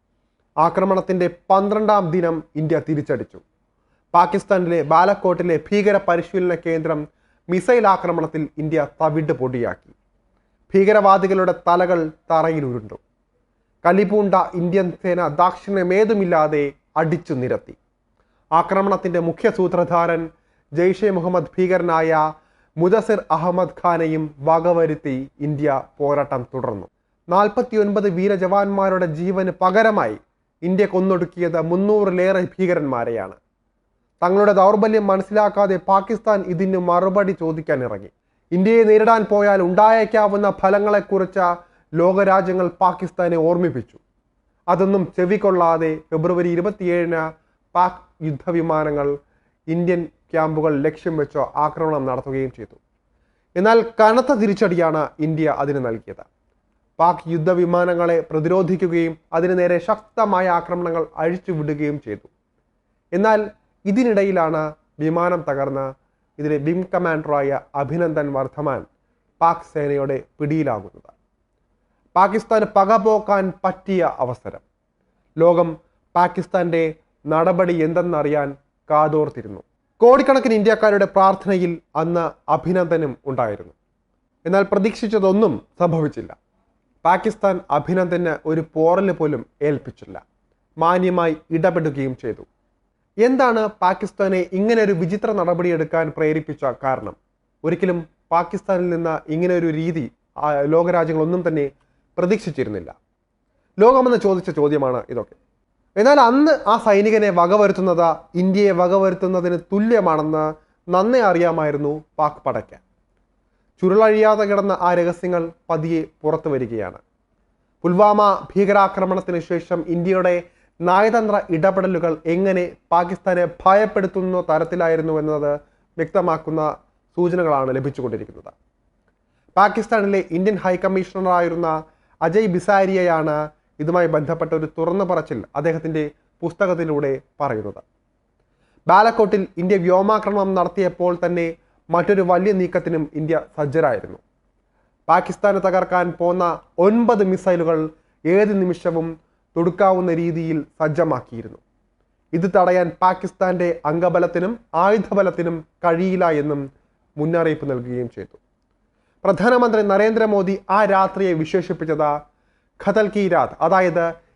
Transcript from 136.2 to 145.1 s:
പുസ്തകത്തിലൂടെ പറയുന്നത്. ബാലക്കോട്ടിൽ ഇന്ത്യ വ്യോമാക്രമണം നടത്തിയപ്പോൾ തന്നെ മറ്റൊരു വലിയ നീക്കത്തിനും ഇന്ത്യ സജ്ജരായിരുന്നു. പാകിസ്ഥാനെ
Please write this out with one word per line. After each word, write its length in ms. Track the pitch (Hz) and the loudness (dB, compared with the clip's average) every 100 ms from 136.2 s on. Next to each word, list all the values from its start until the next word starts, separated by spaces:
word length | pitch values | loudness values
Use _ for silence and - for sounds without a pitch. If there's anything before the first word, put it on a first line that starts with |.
| _ _ | _ _
പുസ്തകത്തിലൂടെ 800 | 170 160 196 170 165 147 143 135 - _ | -10 -4 -2 -2 -2 -2 -2 -4 -8 _
പറയുന്നത്. 420 | 143 113 101 - - _ _ _ _ _ _ _ _ _ - | -6 -4 -8 -14 -20 _ _ _ _ _ _ _ _ _ 2
ബാലക്കോട്ടിൽ 600 | 185 226 226 208 202 190 - | 4 4 4 2 0 -2 -4
ഇന്ത്യ 200 | 180 196 | 0 0
വ്യോമാക്രമണം 800 | 170 185 196 214 202 202 196 185 | 2 2 2 0 0 -2 -2 0
നടത്തിയപ്പോൾ 640 | 175 175 180 180 180 175 175 | -2 -2 -4 -2 -2 -2 -2
തന്നെ 300 | 175 165 165 _ _ - | -2 -4 -6 _ _ -4
മറ്റൊരു 320 | 170 175 202 | -2 2 0
വലിയ 300 | 175 180 190 | 2 2 2
നീക്കത്തിനും 600 | 196 180 180 170 165 147 | 0 0 -2 -2 -4 -4
ഇന്ത്യ 280 | 151 156 160 - - | -6 -4 -4 -4 -6
സജ്ജരായിരുന്നു. 600 | 147 143 151 110 - 92 _ _ _ _ _ _ _ _ | -4 0 0 -2 -6 -18 _ _ _ _ _ _ _ _
പാകിസ്ഥാനെ 520 | - | 0